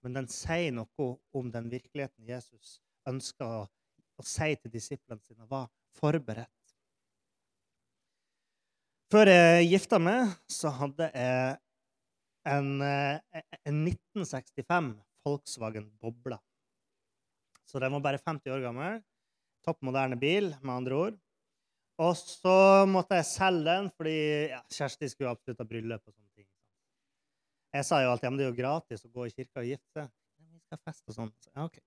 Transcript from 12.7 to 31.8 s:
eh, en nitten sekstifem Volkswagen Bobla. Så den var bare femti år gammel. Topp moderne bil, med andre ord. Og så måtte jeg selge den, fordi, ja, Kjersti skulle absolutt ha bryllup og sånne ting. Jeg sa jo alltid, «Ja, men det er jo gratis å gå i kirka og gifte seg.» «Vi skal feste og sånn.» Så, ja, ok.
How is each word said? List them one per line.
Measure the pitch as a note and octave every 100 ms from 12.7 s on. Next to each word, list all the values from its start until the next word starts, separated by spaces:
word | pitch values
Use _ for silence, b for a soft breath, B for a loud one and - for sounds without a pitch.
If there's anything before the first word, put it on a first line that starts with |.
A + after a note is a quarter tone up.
| C#3 C#3+
eh, | C#3+ C#3 D3+ _ E3 - D#3 -
en | D3+
nitten | D#3+ - _ G#3
sekstifem | E3+ C3+ - - C3 F3 D3 G#2+ _ _ -
Volkswagen | C#3+ - - A2 G#2+ G#2 G#2+
Bobla. | A2+ A#2+ B2 A2 _ _ _ _ _ _ _ _ _ _ _ _ _
Så | C#3
den | C3 C#3+
var | C#3
bare | C#3
femti | - D3+ -
år | C3+
gammel. | B2 A#2+ D#3+ A3+ G#3 _ _ _ _ _
Topp | - E3
moderne | C3 C3 C3+ B2
bil, | C#3+ F#3 G3+ C#3+
med | C3+
andre | B2+ B2+ C3+
ord. | F#3+ G#3+ _ _ _ _ _ _ _ -
Og | E3 E3+
så | - - F#3 F#3+ F#3+ G3 G3
måtte | F#3+ F3+ F3+
jeg | D#3
selge | - F#3+ F3+ D3+
den, | F3+ G3
fordi, | - D#3+ D#3 D3+ D3+ D3+
ja, | B2+ -
Kjersti | - C#3 - C#3+
skulle | - C3
absolutt | A#2+ - A#2+
ha | A2
bryllup | A2+ A2+ A2+
og | _
sånne | G#2 G2+ _
ting. | G2 _ _ _ _ _ _ _ _ _ _ _ _
Jeg | C#3 C#3+
sa | D#3
jo | C3
alltid, | B2 B2+
«Ja, |
men | C3+
det | C3+
er |
jo | A#2+
gratis | B2+ D#3 - A2+ A#2
å |
gå | A#2 A#2+
i |
kirka | - B2+ -
og | A#2+
gifte | C3+ _ -
seg.» | C#3+ _ _ _ D#3+
«Vi | E3
skal | _ D#3+
feste | - D#3+ -
og | G#2+
sånn.» | A2+ A2
Så, | _
ja, | C3 D#3+
ok. | -